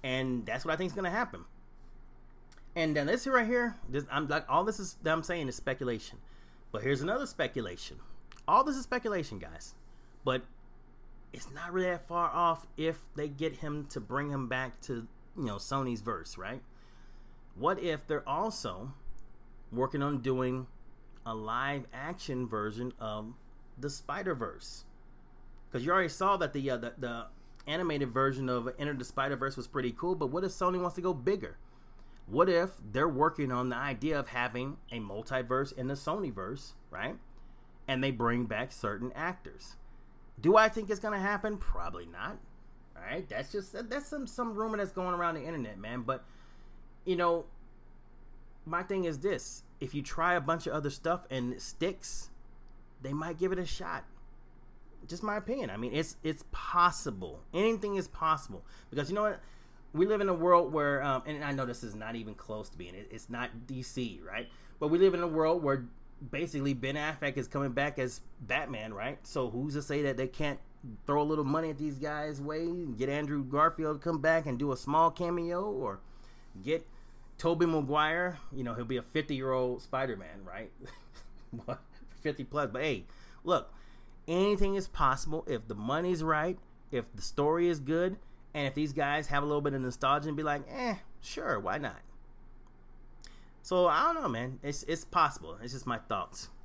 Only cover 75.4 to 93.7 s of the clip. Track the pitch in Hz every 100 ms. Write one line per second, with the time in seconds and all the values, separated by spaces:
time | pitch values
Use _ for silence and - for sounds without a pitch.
75.4 | 170 175 208 196 117 98 - - - -
76.4 | - - 98 160 - - - - - -
77.4 | 165 165 170 160 135 151 156 165 180 151
78.4 | - - 120 113 117 123 - 156 147 135
79.4 | 131 127 127 123 - 131 135 104 82 98
80.4 | 95 95 110 - - - - - - -
81.4 | - 117 - 131 - - - - 156 143
82.4 | 135 147 139 117 151 117 85 - - -
83.4 | 165 165 - - - - - - - 175
84.4 | 196 202 196 196 185 - 139 131 - 156
85.4 | - 123 113 104 110 147 180 180 156 156
86.4 | 165 185 - - - 131 117 101 - -
87.4 | 143 165 175 160 135 160 185 196 - -
88.4 | - 151 139 139 151 139 143 147 147 143
89.4 | 147 147 147 135 127 120 135 143 151 147
90.4 | 151 147 127 269 247 196 - - - -
91.4 | - 120 98 117 135 - - - - -
92.4 | - - - - - - - - - -
93.4 | - - -